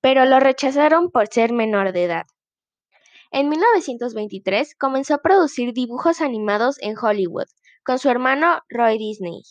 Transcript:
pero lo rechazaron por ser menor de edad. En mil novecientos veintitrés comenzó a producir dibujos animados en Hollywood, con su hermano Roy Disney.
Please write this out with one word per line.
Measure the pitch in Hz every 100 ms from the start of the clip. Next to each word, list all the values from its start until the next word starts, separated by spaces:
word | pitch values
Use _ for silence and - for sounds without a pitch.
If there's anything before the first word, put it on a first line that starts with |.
pero | 262 269 262
lo | 262
rechazaron | 269 262 277 277 302 320 349
por | 269 214
ser | - 226
menor | 240 220 208 196
de | 185
edad. | 175 165 - _ _ _ _ _ _ _ _ - _
En | 269 285
mil | 311
novecientos | 440 427 - 240 240 220
veintitrés | 208 196 196 196 294 _
comenzó | 269 262 277 294
a |
producir | 330 381 311 - 240
dibujos | 233 247 240 330 330
animados | 302 226 208 208 240 285
en | 214 214
Hollywood, | 220 208 180 - - _ _ _ -
con | 254
su | 285
hermano | 240 254 269 330 330 _
Roy | 233 233 220
Disney. | 214 214 180 170 -